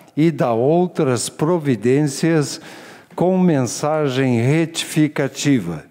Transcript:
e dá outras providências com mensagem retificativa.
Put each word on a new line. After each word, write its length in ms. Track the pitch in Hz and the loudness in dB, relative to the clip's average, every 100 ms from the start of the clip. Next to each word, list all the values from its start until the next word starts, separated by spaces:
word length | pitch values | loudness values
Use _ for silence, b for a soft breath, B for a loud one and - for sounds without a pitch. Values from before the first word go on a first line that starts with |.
| B - | B 0
e 140 | 165 | 0
dá 220 | 143 131 | 2 0
outras 760 | 113 131 170 180 175 143 117 - | 2 2 2 0 0 0 0 -4
providências 1300 | - 156 180 143 113 120 139 151 147 160 160 139 - B B B B B | -4 -2 0 0 0 2 2 0 0 0 0 0 -6 B B B B B
com 240 | - 170 190 | -2 0 2
mensagem 1000 | 180 143 123 - 147 156 147 127 135 120 | 2 2 0 -4 -4 -2 0 0 0 2
retificativa. 1400 | 123 156 160 - - 156 151 - 135 - 147 131 85 78 - | 2 2 0 -4 -4 0 0 0 -4 -2 0 0 0 -8 -12